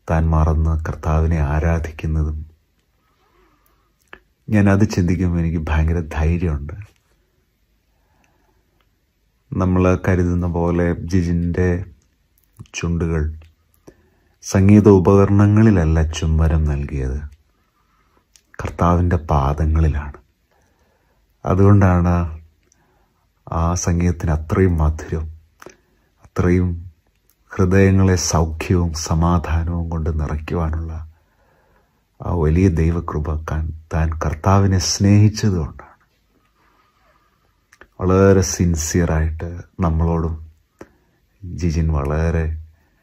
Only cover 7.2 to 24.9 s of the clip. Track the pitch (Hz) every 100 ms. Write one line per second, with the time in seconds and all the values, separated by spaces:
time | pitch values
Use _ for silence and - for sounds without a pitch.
7.2 | _ _ _ _ _ _ _ _ _ _
8.2 | _ _ _ _ _ _ _ _ _ _
9.2 | _ _ - 95 92 92 92 90 - 90
10.2 | 87 87 87 85 85 87 87 78 82 92
11.2 | 85 85 85 85 90 87 92 - _ _
12.2 | _ _ _ - - - 85 85 82 82
13.2 | 76 76 - _ _ _ - - _ _
14.2 | _ _ - 95 98 104 110 95 87 98
15.2 | 98 101 101 104 113 92 80 80 78 -
16.2 | 80 78 80 80 76 71 71 69 64 69
17.2 | 73 - _ _ _ _ _ _ _ _
18.2 | _ _ _ - - - 87 87 87 87
19.2 | - 73 67 76 78 80 80 67 71 -
20.2 | _ _ _ _ _ _ _ _ _ _
21.2 | _ _ - 95 98 101 95 87 87 87
22.2 | 82 80 - _ _ _ _ _ _ _
23.2 | _ _ - 82 82 87 92 85 87 82
24.2 | 82 76 80 87 95 80 76